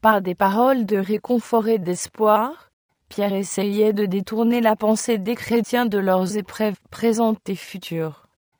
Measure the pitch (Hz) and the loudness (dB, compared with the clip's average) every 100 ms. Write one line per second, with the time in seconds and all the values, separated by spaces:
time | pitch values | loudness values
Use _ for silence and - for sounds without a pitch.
0 | 220 214 185 180 196 202 254 269 208 208 | 4 2 -2 0 0 2 2 2 0 -2
1 | 190 214 - 247 - 233 214 226 175 180 | 0 -4 0 -2 2 0 2 0 0 -6
2 | - - 214 208 240 330 _ _ _ _ | -8 0 4 4 2 -6 _ _ _ _
3 | _ - 202 196 196 - 202 208 214 208 | _ -4 -2 -2 -4 -2 -2 2 2 2
4 | 208 190 190 220 233 240 220 214 214 220 | 0 -2 -4 0 0 2 2 2 2 0
5 | - 220 190 233 - 233 214 240 240 202 | 0 -2 -2 -6 0 0 0 0 0 0
6 | 190 185 185 208 196 - 214 190 _ - | 2 2 0 -4 -8 -4 -4 -4 _ -2
7 | 233 226 226 220 - 190 - 190 - 165 | 0 2 0 0 -6 -10 -10 -14 -8 -6
8 | 160 151 _ _ _ | -6 -8 _ _ _